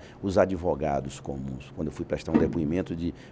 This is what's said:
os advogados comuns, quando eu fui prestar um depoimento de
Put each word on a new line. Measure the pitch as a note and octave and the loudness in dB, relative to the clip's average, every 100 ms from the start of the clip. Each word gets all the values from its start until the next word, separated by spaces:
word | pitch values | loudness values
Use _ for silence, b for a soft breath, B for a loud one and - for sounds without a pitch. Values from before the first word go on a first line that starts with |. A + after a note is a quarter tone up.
| B B | B B
os | G2 F#2+ | 2 6
advogados | F#2+ F2+ F2 C#2+ D2+ C#2 C2+ - | 6 4 2 2 2 2 0 -6
comuns, | - C#2 C2+ C2 - | -6 -4 -4 -6 -10
quando | - D2+ | -4 -4
eu | |
fui | - | -2
prestar | - D2 - | -2 -2 0
um | D#2 | 2
depoimento | D#2+ E2+ D2+ F2+ F2+ | 2 2 0 0 -2
de | F2 E2+ B B | -2 -4 B B